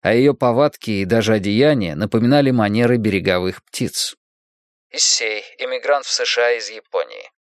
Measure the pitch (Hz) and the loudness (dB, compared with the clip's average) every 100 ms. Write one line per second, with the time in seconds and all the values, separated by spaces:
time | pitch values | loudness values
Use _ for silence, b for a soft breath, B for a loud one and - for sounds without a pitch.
0 | - 117 139 127 123 117 147 - - 104 | 2 4 4 2 0 2 0 -2 -6 -4
1 | 95 117 107 110 98 104 147 143 90 73 | 0 0 2 0 0 2 2 2 -2 -4
2 | 104 117 120 143 139 127 104 107 120 123 | -2 0 4 4 4 2 0 2 2 2
3 | 107 98 95 90 92 - _ - 120 - | 0 0 0 0 -2 -6 _ -8 -6 -4
4 | - - _ _ _ _ _ _ _ 151 | -8 -10 _ _ _ _ _ _ _ -4
5 | - - 113 107 - - 127 127 123 143 | 0 0 -2 -6 -10 -10 -8 -6 0 -2
6 | 131 - 120 - 120 120 104 110 _ 95 | 0 -4 -2 0 2 0 -6 -14 _ -6
7 | 67 52 50 _ | -6 -10 -20 _